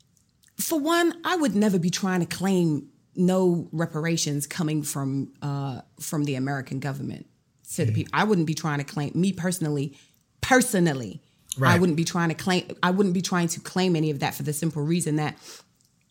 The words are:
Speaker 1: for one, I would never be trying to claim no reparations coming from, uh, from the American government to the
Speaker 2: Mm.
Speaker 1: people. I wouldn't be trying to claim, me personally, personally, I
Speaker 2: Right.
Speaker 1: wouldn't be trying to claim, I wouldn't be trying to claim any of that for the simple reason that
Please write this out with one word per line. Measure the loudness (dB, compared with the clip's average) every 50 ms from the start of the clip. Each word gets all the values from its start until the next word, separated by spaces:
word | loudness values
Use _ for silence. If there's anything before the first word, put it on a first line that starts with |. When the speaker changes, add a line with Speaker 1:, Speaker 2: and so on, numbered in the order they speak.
| _ _ _ _ _ _ _ _ _ _ _ -8
Speaker 1:
for | -4 -2 -2 0
one, | 0 2 2 2 2 2 0 -2 -4
I | -2 0
would | 0 2 2 2
never | 2 4 4 4 2
be | 2 0
trying | -2 -2 -2 -2 0 0
to | -2
claim | -2 -4 -4 0 0 2 2 2 2 0 -2 -4 -8 _ _ _ _ _
no | 0 2 4 4 4 4 2 2 0 -2 -4
reparations | -4 -4 -4 -4 -4 -4 -2 -2 -2 0 0 -2 -2 -4 -4 -6
coming | -4 -4 -2 -2 -2 -2
from, | -2 -4 -6 -4 -4 -2 -2 -4 -4 -6 -8 _ -8
uh, | -6 -4 -4 -4 -6 -8 -8 -12 _ _ -14
from | -10 -6 -4 -2 -2
the | -2 -2
American | -2 -2 -4 -4 -4 -6 -6 -6 -6
government | -6 -6 -6 -6 -8 -8 -10 -10 -14 _ _ _ _ _ _ _ _ -8 -4
to | 0 0
the | 2
Speaker 2:
Mm. | 2
Speaker 1:
people. | 0 -2 0 0
I | 2 2
wouldn't | 4 4 2 2 2
be | -2
trying | -2 -2 -2 -2 -4
to | -4
claim, | -6 -4 -4 -4 -2 0
me | 0 0 0
personally, | 0 0 -2 -2 -2 -2 -2 -2 0 -2 -2 -4 -6 -12 -20 _ _ _ _ _ _ _
personally, | 0 4 4 6 6 4 4 4 4 4 2 0 -4 -8 -10 -14 _ _ _ _ _ -12 -4 2
I |
Speaker 2:
Right. | 4 6 6 6
Speaker 1:
wouldn't | 6 4 4 2
be | 0
trying | 0 0 0 0 0
to | 0
claim, | -2 0 0 0 0 0 -2 -4 -2
I | 0 2
wouldn't | 4 4 2 2 2
be | 0
trying | 0 0 0 0 0 0
to | -2 -6
claim | -10 -6 -2 0 2 2 2
any | 2 2 0
of | 0 -2
that | -2 -4 -2
for | -4 -4
the | -4 -4
simple | -2 -2 -2 -2 -2
reason | -2 0 0 0 0 0 0 0
that | 0 -2 -4 -8 -14 -20 -20 -20 -20 _ _ _ _ _ _ _ _ _